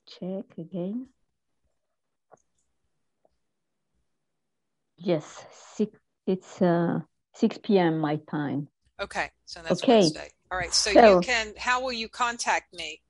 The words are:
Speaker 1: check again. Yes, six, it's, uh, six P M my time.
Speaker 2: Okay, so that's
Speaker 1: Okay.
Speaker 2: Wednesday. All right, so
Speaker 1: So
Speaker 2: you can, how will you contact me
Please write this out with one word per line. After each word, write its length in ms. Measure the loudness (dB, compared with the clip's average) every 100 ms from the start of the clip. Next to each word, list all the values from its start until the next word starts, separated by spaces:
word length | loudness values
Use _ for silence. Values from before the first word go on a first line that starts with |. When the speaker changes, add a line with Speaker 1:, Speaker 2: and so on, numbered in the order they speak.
| -20
Speaker 1:
check 380 | -14 -10 -10 -12 -16
again. 520 | -12 -10 -8 -8 -12 _ _ _ _ _ _ _ _ _ _ _ _ -20 _ _ _ _ _ _ _ _ _ _ _ _ _ _ _ _ _ _ _ _ _ _ _ _ _ _
Yes, 440 | -2 -2 -4 -16 -20 -20 -12 -6
six, 200 | -6 -6 _ _ -4
it's, 340 | -4 -6 0
uh, 380 | 2 2 0 -2 -8 _ _
six 240 | -2 -2 -2
P 200 | 0 2
M 200 | 4 0
my 180 | -2 -4 -6
time. 380 | -6 -4 -6 -8 _ _ -14
Speaker 2:
Okay, 300 | -8 -6 -8 _
so 160 | -20 -12
that's 200 | -4 0
Speaker 1:
Okay. 160 | 4 6
Speaker 2:
Wednesday. 300 | 6 0 -10 -20 _
All 80 | -8
right, 140 | -2
so 200 | -2 4
Speaker 1:
So 220 | 8 8
Speaker 2:
you 60 | 8
can, 320 | 2 -2 -4 -6
how 260 | -2 -2
will 100 | -2
you 160 | -6 -8
contact 680 | -4 -4 -2 -2 -2 -4
me 280 | -12 -14 -14